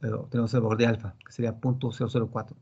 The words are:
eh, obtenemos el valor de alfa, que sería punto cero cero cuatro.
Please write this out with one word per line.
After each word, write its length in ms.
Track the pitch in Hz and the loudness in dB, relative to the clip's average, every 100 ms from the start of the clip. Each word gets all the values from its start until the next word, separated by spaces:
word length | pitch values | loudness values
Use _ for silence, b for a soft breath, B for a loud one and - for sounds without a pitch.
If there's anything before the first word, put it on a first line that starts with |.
eh, 60 | 113 | -6
obtenemos 460 | 107 110 120 113 | -6 -4 -2 2
el 80 | 131 | 2
valor 160 | 113 110 | 2 4
de 80 | 117 | 4
alfa, 320 | 110 107 - - | 4 -4 -12 -12
que 80 | |
sería 260 | - 117 113 | -4 -2 0
punto 320 | 127 127 123 | 0 0 -2
cero 180 | 110 117 | -2 -2
cero 200 | 123 110 | 0 0
cuatro. 240 | 113 107 - | -4 -8 -12